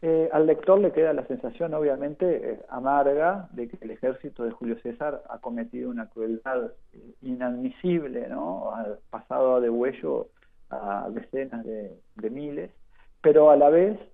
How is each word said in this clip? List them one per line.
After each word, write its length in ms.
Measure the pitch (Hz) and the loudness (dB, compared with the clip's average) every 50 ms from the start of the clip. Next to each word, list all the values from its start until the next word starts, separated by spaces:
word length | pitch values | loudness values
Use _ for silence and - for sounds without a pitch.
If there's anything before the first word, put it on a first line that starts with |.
| - | 0
eh, 260 | 165 160 160 160 160 156 | 2 2 2 2 2 4
al 140 | 151 156 | 2 4
lector 340 | 156 156 156 - - 190 196 | 4 4 2 6 6 6 6
le 120 | 208 175 - | 6 4 2
queda 200 | 151 160 160 147 | 2 2 2 2
la 140 | 127 127 | -2 -2
sensación, 480 | - 131 131 - 123 113 - 170 165 151 | -6 -8 -8 -8 -10 -6 -6 -6 -4 -2
obviamente, 760 | 151 151 147 135 131 139 147 151 - 185 180 165 120 - 123 113 | -2 0 0 0 -2 -4 -8 -6 -2 -2 0 0 -2 -2 -6 -8
eh, 80 | - - - | -10 -12 -14
amarga, 800 | 131 127 127 135 139 143 143 139 139 147 156 170 190 202 185 - - | -12 -6 -2 0 2 2 4 2 2 2 2 0 0 -2 -8 -14 -12
de 160 | 127 120 117 | -12 -12 -10
que 100 | - - | -12 -16
el 120 | - 110 110 | -14 -14 -14
ejército 500 | - - 127 131 131 - 147 - - 120 | -6 -4 -4 -4 -4 -10 -16 -12 -8 -8
de 80 | 117 | -8
Julio 260 | 113 - - 117 113 113 - | -8 -8 -8 -8 -8 -8 -8
César 400 | 120 117 120 147 151 143 - - - | -12 -10 -8 -8 -8 -8 -8 -12 -16
ha 80 | 117 113 | -16 -14
cometido 520 | - 127 120 120 117 117 - 123 123 127 | -12 -10 -8 -8 -10 -10 -10 -10 -10 -8
una 160 | 120 120 113 - | -8 -10 -10 -12
crueldad, 640 | _ 113 110 113 113 113 - 131 131 127 120 113 - - - - _ | _ -8 -6 -6 -6 -6 -6 -6 -4 -4 -6 -6 -12 -16 -20 -20 _
eh, 220 | - - 120 - _ - | -20 -20 -20 -20 _ -10
inadmisible, 1040 | 131 127 123 127 123 123 123 127 131 127 - - 180 175 170 156 135 127 123 117 - | -10 -8 -6 -6 -6 -6 -6 -8 -8 -10 -6 -4 -2 -2 -2 -2 -6 -8 -8 -8 -8
¿no? 440 | 127 139 143 165 180 190 - 104 107 | -8 -8 -8 -8 -8 -8 -8 -8 -8
Ha 120 | 113 113 104 107 - - - | -8 -8 -10 -10 -12 -14 -14
pasado 460 | - 110 117 _ 131 135 131 131 127 | -14 -14 -12 _ -2 0 2 4 4
a 40 | 127 | 2
degüello 680 | 123 120 117 120 120 131 131 - - - 139 120 - - _ _ _ _ _ - - - | 2 0 0 0 -2 -2 -4 -6 -6 -6 -4 -4 -6 -8 _ _ _ _ _ -20 -18 -14
a 400 | - - - 101 101 101 95 95 | -12 -10 -8 -6 -6 -6 -6 -8
decenas 540 | 107 117 - - - 131 135 135 120 117 113 | -10 -10 -12 -8 -8 -8 -8 -6 -10 -12 -10
de, 280 | 113 110 107 104 98 90 - _ _ _ | -10 -10 -10 -10 -12 -14 -18 _ _ _
de 140 | - 107 110 | -10 -8 -8
miles, 400 | 120 135 147 147 143 151 - - - - - - _ - - - - _ | -8 -6 -10 -10 -10 -10 -12 -12 -16 -20 -20 -20 _ -20 -20 -20 -20 _
pero 300 | _ 160 151 156 151 151 | _ 6 8 10 10 10
a 60 | 147 | 10
la 120 | 143 147 143 | 10 8 8
vez 300 | 151 170 180 196 214 - - - | 8 6 4 4 0 -4 -10 -20